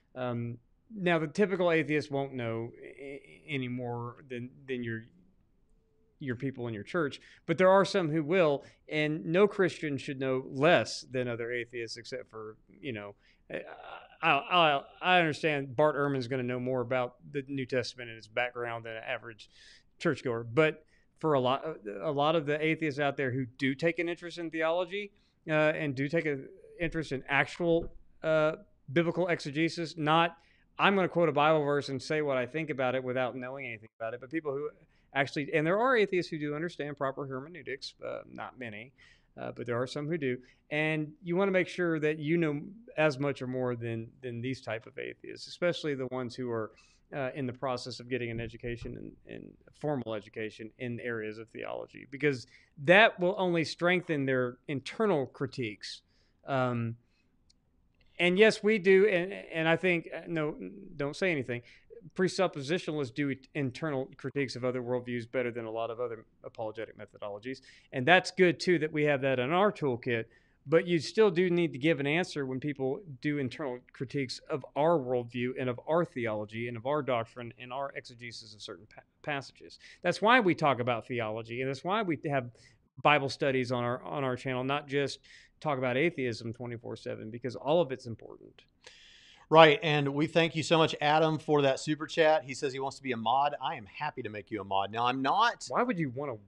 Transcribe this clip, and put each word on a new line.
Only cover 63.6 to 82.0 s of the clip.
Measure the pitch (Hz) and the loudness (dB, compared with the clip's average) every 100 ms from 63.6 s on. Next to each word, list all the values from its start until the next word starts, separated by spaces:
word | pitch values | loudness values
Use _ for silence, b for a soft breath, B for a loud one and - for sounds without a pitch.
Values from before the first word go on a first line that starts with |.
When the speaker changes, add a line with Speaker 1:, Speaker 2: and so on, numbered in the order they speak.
| 135 - 160 135 135 - | -4 -4 -4 -4 -6 -8
Speaker 1:
critiques | 143 143 131 120 | -6 -4 -4 -2
of | 127 | -4
other | 127 | -2
worldviews | 120 127 120 120 113 | -2 -4 -2 -6 -4
better | 135 120 | -2 -2
than | 117 113 | -4 -6
a | |
lot | 110 113 | -4 -4
of | 113 | -4
other | 120 113 - _ | -6 -6 -14 _
apologetic | 131 - 110 107 107 - | -16 -8 -8 -8 -10 -12
methodologies, | 104 - 107 104 117 135 - b b | -18 -12 -10 -10 -10 -10 -12 b b
and | 139 127 | -2 6
that's | 180 185 | 6 6
good | - 180 156 | 4 4 4
too | - 170 | 2 2
that | 156 | 2
we | 151 | 0
have | 147 143 | 2 2
that | 135 131 | 2 0
in | 123 | 2
our | 175 208 | 2 2
toolkit, | - 147 117 - 117 113 b b b - | 2 -2 -2 -2 -2 -4 b b b 2
but | 165 185 | 2 4
you | 175 | 0
still | 120 - 214 | 0 4 4
do | 165 185 | 6 2
need | 175 170 | 4 0
to | 135 | 0
give | 147 151 | 2 2
an | 139 | 2
answer | 156 180 151 135 | 0 0 -4 -6
when | 131 | -4
people | 151 139 131 139 190 131 | -4 -2 -2 -4 -8 -6
do | 151 147 | -2 -2
internal | 131 - 147 123 _ | -2 -4 -6 -8 _
critiques | - 135 143 131 - - | -10 -6 -4 -4 -6 -6
of | 156 - - | -8 -6 0
our | 156 170 | 4 4
worldview | 123 127 120 123 123 135 | 2 -2 -2 -2 -4 -2
and | 127 | -4
of | 123 - | -4 0
our | 160 | 0
theology | 165 - 113 107 104 110 120 | 0 -2 -2 -2 -6 -6 -8
and | 120 | -6
of | 123 | -2
our | 147 | -2
doctrine | 135 123 113 - 120 113 | 0 -2 -2 -8 -14 -14
and | 123 | -12
our | 131 139 147 | -8 -8 -8
exegesis | - 120 120 107 113 | -14 -14 -14 -14 -18
of | 107 | -18
certain | - 92 107 | -16 -16 -18
pa-, | - - _ | -20 -20 _
passages. | - 143 127 - 82 - B B | -8 -8 -8 -18 -20 -20 B B
That's | 175 170 | -2 2
why | 208 254 | 6 6
we | 196 156 | 6 4
talk | 160 123 | 4 2
about | 120 117 - | 0 -2 -2
theology, | 117 110 110 113 117 | -4 -4 -4 -6 -6
and | 131 | -6
that's | 135 170 | -6 -4
why | 208 | -2